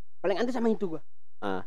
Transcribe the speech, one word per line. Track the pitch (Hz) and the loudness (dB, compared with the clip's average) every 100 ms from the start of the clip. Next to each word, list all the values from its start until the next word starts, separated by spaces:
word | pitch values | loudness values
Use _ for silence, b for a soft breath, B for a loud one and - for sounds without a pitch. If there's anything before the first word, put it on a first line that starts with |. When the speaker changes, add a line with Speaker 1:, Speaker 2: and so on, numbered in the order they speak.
| - - | -4 0
Speaker 1:
Paling | 262 175 | 0 2
anti | 240 | 2
sama | 247 233 | 2 2
itu | 220 190 | 2 0
gua. | 156 - - - - | -2 -4 -4 -4 -2
Speaker 2:
Ah. | 101 95 | -2 0